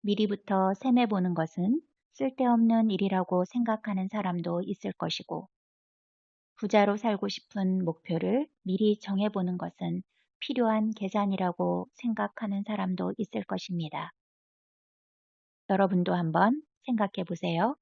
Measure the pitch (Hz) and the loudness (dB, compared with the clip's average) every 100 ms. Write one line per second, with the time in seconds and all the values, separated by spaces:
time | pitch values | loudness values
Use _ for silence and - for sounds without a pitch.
0 | 202 208 214 202 - 196 190 196 262 247 | 0 2 0 -2 0 2 2 0 2 2
1 | 233 202 180 165 160 - 185 294 _ _ | 2 2 0 0 -2 0 0 0 _ _
2 | _ - 269 262 247 233 226 226 220 190 | _ -4 -4 0 2 6 6 4 2 2
3 | 196 190 180 180 185 247 226 220 220 190 | 2 0 2 0 0 -2 -2 -2 -2 -4
4 | 190 214 185 180 170 175 196 202 196 - | -2 -2 -2 -2 -2 -4 -4 -6 -8 -6
5 | 170 - - 165 190 _ _ _ _ _ | -6 -6 -8 -10 -10 _ _ _ _ _
6 | _ _ _ _ _ _ 202 214 202 202 | _ _ _ _ _ _ 2 4 4 2
7 | 233 202 202 - _ 202 185 185 170 160 | 0 -2 -4 -6 _ -2 0 0 -2 -4
8 | - 165 180 240 311 _ 185 190 214 208 | -4 -2 0 0 -2 _ -4 2 2 2
9 | - 196 208 208 180 180 170 _ 175 180 | -2 0 0 0 -2 -2 -6 _ -4 -4
10 | - _ _ _ - 254 233 220 220 214 | -8 _ _ _ -6 0 2 2 0 -2
11 | 190 208 202 190 180 - 180 175 180 - | -2 0 0 0 -2 0 0 0 -4 -6
12 | 240 214 208 - 214 196 208 208 185 180 | -4 -2 -4 -4 -6 -4 -4 -4 -2 -2
13 | 180 208 208 220 190 185 - 175 156 143 | -2 -4 -6 -6 -6 -6 -4 -6 -4 -8
14 | 156 _ _ _ _ _ _ _ _ _ | -10 _ _ _ _ _ _ _ _ _
15 | _ _ _ _ _ _ - 196 196 180 | _ _ _ _ _ _ -2 2 4 2
16 | 175 175 165 165 202 294 - _ - 226 | 2 0 2 4 4 2 -4 _ -4 -2
17 | 196 - 180 175 175 165 214 302 | 0 -2 -6 -4 -2 0 0 -2